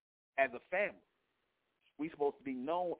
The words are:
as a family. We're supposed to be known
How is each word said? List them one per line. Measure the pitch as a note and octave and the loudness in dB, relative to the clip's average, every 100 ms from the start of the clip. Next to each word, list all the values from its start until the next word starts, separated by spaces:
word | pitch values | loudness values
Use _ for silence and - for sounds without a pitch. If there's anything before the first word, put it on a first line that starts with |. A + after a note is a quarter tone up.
| _ _ _ - | _ _ _ 2
as | C3+ | 2
a | A#2+ - | 2 -4
family. | F#3 G3 G2 _ _ _ _ _ _ _ _ _ - | 0 0 -4 _ _ _ _ _ _ _ _ _ -6
We're | D#3 | -6
supposed | D3 C#3+ - | 0 -2 0
to | |
be | C3+ | -6
known | B2+ C3 F3 F3+ | -4 -2 0 0